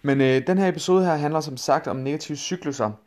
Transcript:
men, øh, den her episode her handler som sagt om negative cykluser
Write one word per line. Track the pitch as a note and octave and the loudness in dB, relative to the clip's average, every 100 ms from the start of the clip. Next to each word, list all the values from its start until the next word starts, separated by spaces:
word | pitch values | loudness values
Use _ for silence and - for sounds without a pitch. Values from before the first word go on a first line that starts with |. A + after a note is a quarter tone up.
men, | C#3+ C#3 | 2 4
øh, | C3 C3 C3+ | 4 4 2
den | F#3 | 2
her | F#3+ | 2
episode | D#3+ - F#3 | 0 2 4
her | F3+ D#3 | 4 0
handler | D3 D#3 | 0 -2
som | D3+ C3 | -4 -8
sagt | - C#3+ C#3 | 0 0 0
om | C3 | -4
negative | C3+ C#3+ - D3 | -4 -6 -6 -10
cykluser | - F3+ D3+ C#3 G#2+ G#2+ | -6 -6 -6 -2 -4 -4